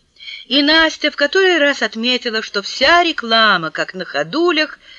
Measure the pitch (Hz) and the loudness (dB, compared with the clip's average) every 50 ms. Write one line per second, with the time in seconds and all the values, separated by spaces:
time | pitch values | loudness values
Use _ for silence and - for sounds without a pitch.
0 | _ _ _ _ - - - - - - 247 285 285 294 311 320 320 311 302 - | _ _ _ _ -20 -20 -20 -18 -6 -2 0 2 2 4 4 4 2 2 0 -2
1 | - 302 - - 285 285 - 381 392 370 359 320 285 285 269 - 247 208 - 220 | -4 -4 -2 -2 -2 0 2 2 2 4 4 2 2 0 0 -2 -4 -6 -4 -4
2 | 226 247 254 240 247 247 214 220 214 - - 202 196 - - - 247 302 339 349 | -2 -2 -2 -2 -2 -4 -4 -6 -6 -6 -6 -6 -6 -6 -4 0 2 4 4 4
3 | 349 330 302 - - 226 226 226 220 214 196 175 165 156 - - 156 - - 185 | 4 2 -2 -4 -4 0 2 4 4 4 2 2 0 -4 -4 -6 -6 -6 -8 -10
4 | 175 - - 143 151 165 170 302 339 349 330 302 311 302 - - _ - - | -10 -6 -4 -4 -4 -4 -2 0 0 0 2 0 -2 -4 -6 -12 _ -20 -20